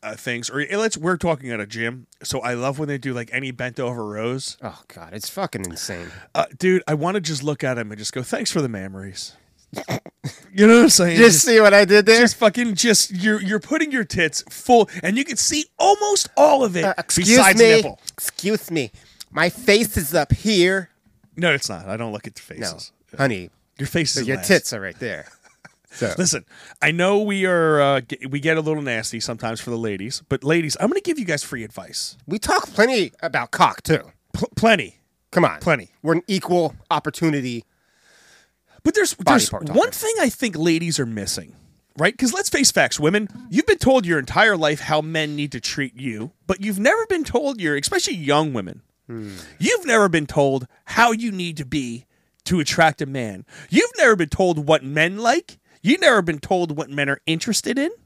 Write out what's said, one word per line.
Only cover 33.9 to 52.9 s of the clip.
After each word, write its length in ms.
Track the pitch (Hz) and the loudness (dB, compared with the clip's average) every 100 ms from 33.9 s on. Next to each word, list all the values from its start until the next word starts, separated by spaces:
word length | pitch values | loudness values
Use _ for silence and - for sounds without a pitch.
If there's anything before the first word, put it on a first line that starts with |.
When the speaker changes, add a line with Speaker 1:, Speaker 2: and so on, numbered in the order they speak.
| 156 - _ _ | -2 -2 _ _
Speaker 1:
Pl-, 160 | - 214 - | -8 -8 0
plenty. 440 | 220 208 107 _ _ _ _ | 2 2 0 _ _ _ _
Speaker 2:
Come 120 | - | 0
on. 160 | 160 76 | 0 0
Speaker 1:
Plenty. 300 | - 147 92 _ | -2 -2 -4 _
Speaker 2:
We're 120 | 147 | -2
an 100 | 165 - | -2 -2
equal 480 | 190 160 175 160 - _ | -6 0 0 0 -4 _
opportunity 760 | 156 156 - 165 147 127 120 - _ _ _ _ _ _ _ _ _ _ _ | -4 -4 -2 -2 0 -4 -8 -12 _ _ _ _ _ _ _ _ _ _ _
Speaker 1:
But 100 | - 415 | -2 0
there's, 180 | 381 - | -2 -2
Speaker 2:
body 100 | 175 254 | 2 2
Speaker 1:
there's 100 | - | 2
Speaker 2:
part 140 | - 151 | -4 -2
Speaker 1:
one 80 | 226 466 | 2 2
Speaker 2:
talker. 40 | |
Speaker 1:
thing 200 | - 440 453 | 0 -4 0
I 80 | 277 | -2
think 260 | - 240 165 | 0 -4 -2
ladies 420 | 165 165 170 151 | 0 0 -2 -4
are 60 | 123 | -4
missing, 480 | 110 98 - 82 - _ _ _ - | -4 -6 -8 -10 -20 _ _ _ -2
right? 180 | 165 - | -2 0
'Cause 160 | 254 | -2
let's 160 | 370 403 | -2 -4
face 220 | 294 269 | 0 0
facts, 280 | - 135 - | 2 0 2
women, 280 | 151 202 208 - - | 0 0 -2 -10 -4
you've 160 | 185 - | -2 0
been 140 | 381 | 2
told 260 | - 262 180 | 4 2 2
your 140 | 160 | -2
entire 360 | 127 165 220 190 | -2 2 2 4
life 240 | 156 147 | 0 -2
how 200 | - 156 | -2 -2
men 340 | 156 160 151 147 | -2 -4 -4 -4
need 160 | 147 | -8
to 60 | 131 | -8
treat 360 | - - 135 113 | -8 -6 -8 -6
you, 360 | 135 107 123 _ _ | -10 -8 -10 _ _
but 140 | 190 | -6
you've 160 | 202 190 | -4 0
never 260 | 226 440 453 | 2 2 0
been 160 | 370 | -4
told 360 | 302 240 285 247 | -2 -2 -2 -4
your, 160 | 170 143 | -2 -2
especially 380 | 147 381 - 220 | -2 -4 -4 -6
young 380 | 139 147 156 | 0 2 2
women, 280 | 123 92 120 _ _ _ | -4 -8 -14 _ _ _
Speaker 2:
Hmm. 280 | 117 107 95 - - | -14 -14 -16 -20 -6
Speaker 1:
you've 260 | 196 466 339 | -2 -2 2
never 220 | 226 202 | 2 4
been 160 | 165 151 | 2 -2
told 400 | 156 139 135 127 _ - | 0 0 0 -6 _ -8
how 260 | - 240 | 2 2
you 200 | 226 240 | 2 -4
need 260 | 196 175 156 | -6 -8 -8
to 80 | 135 | -6
be 400 | 151 127 117 _ _ _ _ - | -6 -6 -10 _ _ _ _ -4
to 140 | 180 | -2
attract 420 | 143 - 160 | 0 4 2